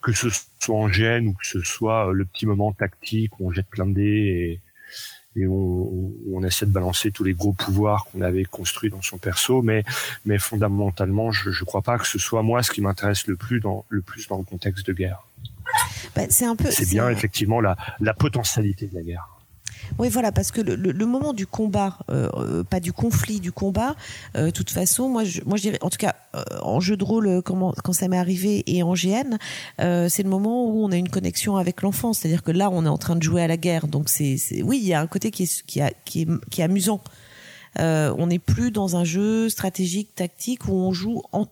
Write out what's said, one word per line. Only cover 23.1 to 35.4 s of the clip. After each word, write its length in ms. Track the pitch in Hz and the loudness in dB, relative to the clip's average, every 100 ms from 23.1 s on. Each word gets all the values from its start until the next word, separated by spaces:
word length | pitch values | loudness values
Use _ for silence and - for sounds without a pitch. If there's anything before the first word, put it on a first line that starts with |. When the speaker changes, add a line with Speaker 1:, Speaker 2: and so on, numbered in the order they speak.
| - - 214 | 2 0 -2
Speaker 2:
du 120 | 180 | -4
combat, 440 | - 196 190 247 302 - - - - | -4 -2 0 -2 -4 -12 -16 -8 -2
euh, 120 | 160 | -2
de 20 | |
toute 220 | 170 - | -2 -4
façon, 380 | - 180 - 262 | -2 0 0 0
moi, 140 | 240 | 0
je, 180 | 214 165 - | 0 -2 -2
moi, 120 | 202 | 0
je 40 | |
dirais, 160 | 208 - | 0 -2
en 100 | - | -4
tout 80 | - | 0
cas, 160 | - - - | -2 -2 -8
euh, 100 | - - 50 | -8 -8 -6
en 160 | 50 113 | -2 0
jeu 180 | 180 208 | 2 0
de 60 | |
rôle, 240 | 196 226 208 | 2 2 4
euh, 140 | 180 | 2
comment, 280 | 180 185 185 - | 0 0 0 -2
quand 100 | - | -2
ça 140 | 180 185 | 0 2
m'est 100 | 185 | 2
arrivé 460 | 180 185 196 208 - | 2 0 2 0 0
et 160 | 180 | 0
en 140 | 170 185 | 2 2
G 140 | 180 | 2
N, 260 | 214 277 220 - - - - | 0 0 -4 -6 -12 -12 -2
euh, 300 | 175 175 175 | 0 2 2
c'est 140 | - | 2
le 60 | 190 | 0
moment 360 | 190 208 240 240 | 2 2 2 2
où 180 | 220 | 2
on 80 | 208 | 2
a 60 | 175 | 2
une 120 | 180 | 0
connexion 460 | 190 185 - - 196 | -2 -2 -2 0 2
avec 260 | 175 - | 0 0
l'enfant. 300 | 196 202 240 | -2 0 0
C'est-à-dire 280 | 220 160 170 | 0 2 0
que 80 | - | 2
là, 220 | 170 202 | 2 2
on 120 | 180 | 2
est 60 | 160 | 2
en 80 | 151 | 2
train 180 | - 170 | 2 2
de 60 | |
jouer 220 | 160 175 | 4 2
à 40 | 165 | 2
la 100 | 165 | 2
guerre, 280 | 175 165 151 | 2 0 0
donc 240 | 147 147 | -2 0
c'est, 280 | - 147 131 | 0 2 0
c'est, 260 | - - | -2 -2
oui, 160 | 104 269 | 0 2
il 60 | 202 | 2
y 80 | 160 | 2
a 60 | |
un 60 | 160 | 2
côté 220 | 196 220 | -2 -4
qui 140 | - | -2